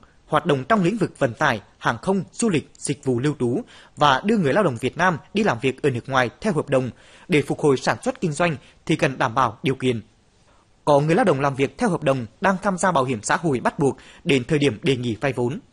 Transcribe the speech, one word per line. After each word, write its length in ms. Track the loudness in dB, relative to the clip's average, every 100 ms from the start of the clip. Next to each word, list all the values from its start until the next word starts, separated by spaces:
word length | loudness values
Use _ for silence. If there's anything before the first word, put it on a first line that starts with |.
| -12 _ _
hoạt 180 | -2 0
động 180 | -2
trong 200 | 0 2
lĩnh 140 | 2 0
vực 220 | -2 0
vận 140 | -4
tải, 280 | 0 -2 -2 -6 _
hàng 200 | -4 -2
không, 220 | -2 -2 -4
du 180 | -4 0
lịch, 200 | 0 -4 -8
dịch 280 | -8 -4 -2
vụ 140 | 0
lưu 160 | 0 0
trú 220 | -2 -2 -6 -16 -20 2
và 260 | 4 4 2
đưa 120 | 2
người 160 | 2
lao 100 | 2
động 140 | 0 0
Việt 160 | -4 0
Nam 200 | 0 0 -4
đi 100 | -2
làm 160 | 0 0
việc 220 | -2 0
ở 80 | -2
nước 200 | -2 -2
ngoài 200 | 0 0 -2
theo 120 | -4
hợp 160 | -2 0
đồng 200 | 0 0 -8 -20 -20 -2
để 140 | 0
phục 180 | 0 0
hồi 180 | 2 2
sản 200 | 0 -2
xuất 180 | -4 -4
kinh 100 | -4
doanh 260 | -2 -2 -4 -12 _ -4
thì 100 | -2
cần 220 | -2 -2
đảm 180 | -2 0
bảo 220 | -2 -2
điều 120 | -4 -2
kiện. 260 | -2 -2 -8 _ _ _ _ _ _ _ 2
Có 140 | 4
người 160 | 4 2
lao 100 | 4
động 160 | 2
làm 140 | 0 0
việc 220 | -2 0
theo 120 | -2
hợp 140 | 0
đồng 220 | 0 0 -4 -2
đang 160 | -2 0
tham 140 | -2 0
gia 140 | 0
bảo 120 | 2
hiểm 200 | 0 -2
xã 140 | -4 -2
hội 220 | 0 0
bắt 200 | -2 0
buộc 180 | 0 0 -10 -8
đến 200 | 0 0
thời 160 | 2 2
điểm 200 | 2 0
đề 140 | -2 -2
nghị 180 | -2 -4
vay 180 | -4
vốn. 260 | -2 -4 -4 -12